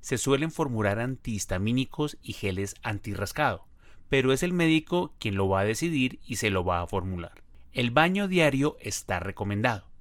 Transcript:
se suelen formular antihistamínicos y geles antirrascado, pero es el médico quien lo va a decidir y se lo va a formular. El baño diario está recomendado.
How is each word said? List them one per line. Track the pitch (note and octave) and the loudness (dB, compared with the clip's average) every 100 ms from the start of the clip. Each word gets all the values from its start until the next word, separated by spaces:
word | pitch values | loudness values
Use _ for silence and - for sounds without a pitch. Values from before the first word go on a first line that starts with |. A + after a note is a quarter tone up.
se | - B2+ | -4 -2
suelen | - C3+ D#3+ | 2 2 0
formular | - D3+ A2+ G#2 G#2 | -2 -2 2 2 2
antihistamínicos | A#2+ C3 - G#2+ - F#2 G#2 B2 C3 - D3 - | -2 -6 -6 -6 -4 -2 0 0 0 -2 -4 -4
y | - | -12
geles | - G#2 F#2+ G2 - | -6 -4 -2 -4 -6
antirrascado, | A#2 G2+ A2+ F#2+ G2 - D3 G#2 - - - - - | -6 -6 -6 -6 -4 0 0 0 -10 -20 -20 -20 0
pero | C#3 C3 | 2 4
es | C3 | 2
el | F3+ | 2
médico | F3 E3 D#3+ D#3 F3 F3+ - | 2 4 4 2 -2 -2 -4
quien | A2 G2 | -4 0
lo | G2 | 2
va | F#2+ | 2
a | G2+ | 2
decidir | A2+ E3+ D#3 B2+ - - | 0 0 2 0 -2 -8
y | A#2 | -2
se | G#2+ | 0
lo | F#2+ F2+ | 2 2
va | F2 | 0
a | F2 | 0
formular. | G2 F#2 F2+ E2+ - - - - | -2 -2 -6 -8 -14 -20 -20 -10
El | - B2 | -4 0
baño | B2 E3 F#3+ G3+ | 4 4 2 0
diario | F3+ D#3 C#3 C#3+ - | 4 4 4 0 -2
está | - - - F2+ | -8 -8 -4 -4
recomendado. | F2 - G2+ G2+ A#2+ G#2+ - - | -4 -6 -2 0 0 -2 -8 -20